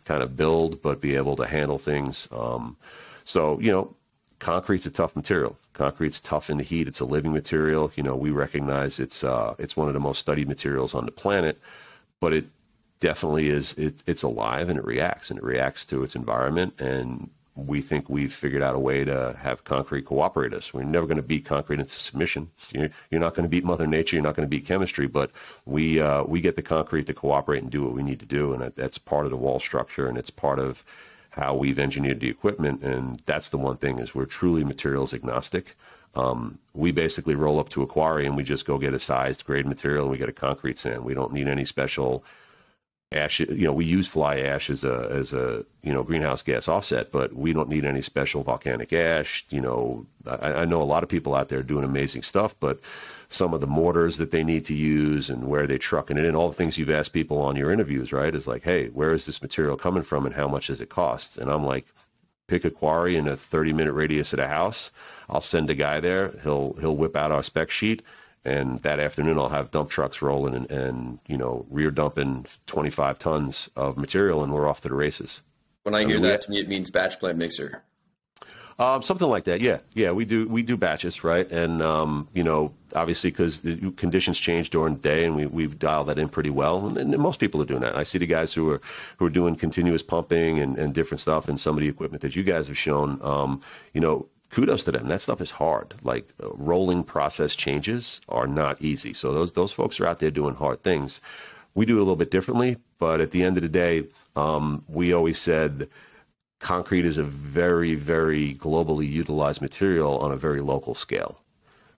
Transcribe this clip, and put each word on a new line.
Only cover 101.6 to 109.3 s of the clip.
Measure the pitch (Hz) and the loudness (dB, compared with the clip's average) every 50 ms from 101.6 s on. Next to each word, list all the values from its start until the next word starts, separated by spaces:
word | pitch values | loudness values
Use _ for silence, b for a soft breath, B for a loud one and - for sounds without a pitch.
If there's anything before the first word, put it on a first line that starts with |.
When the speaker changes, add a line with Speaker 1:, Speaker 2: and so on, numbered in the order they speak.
| B B _ | B B _
Speaker 1:
We | 95 110 | 2 4
do | 110 117 | 6 6
it | |
a | 107 101 | 6 6
little | 95 92 | 6 4
bit | 80 82 - | 4 2 2
differently, | - 92 90 - - 120 123 127 120 117 _ _ _ _ | 2 0 0 2 2 2 2 2 0 -2 _ _ _ _
but | 87 80 80 80 | 0 2 4 2
at | 80 78 | 2 2
the | - 87 90 | 2 2 4
end | 92 92 | 4 4
of | 90 82 | 2 0
the | 80 | 2
day, | 76 92 87 87 85 82 73 - b b b b _ | 2 2 4 4 2 2 0 -4 b b b b _
um, | 76 73 78 78 73 76 76 73 73 - - | 0 0 2 2 2 0 0 -2 -4 -6 -6
we | 76 80 87 87 87 | -2 0 2 4 4
always | 87 82 82 82 - | 6 4 4 2 0
said | - 87 82 78 80 76 71 69 69 B B B B B B B B B _ _ _ _ _ _ | 2 2 2 4 2 0 0 -4 -8 B B B B B B B B B _ _ _ _ _ _
concrete | - - 90 90 85 - 98 90 85 | -4 -2 -2 -2 0 2 2 4 4
is | 85 76 | 4 2
a | 78 76 | 0 -2
very, | 73 71 71 71 71 69 85 87 87 87 85 85 82 80 | -4 -6 -10 -10 -2 0 2 4 4 4 4 4 2 0
very | 76 71 76 85 80 80 80 78 76 76 71 67 | 0 0 0 2 4 4 4 2 2 0 0 -2
globally | 69 - 78 78 82 82 80 78 76 76 71 | -6 -2 0 2 2 2 2 0 0 0 0
utilized | 71 80 80 - | -2 -2 -2 0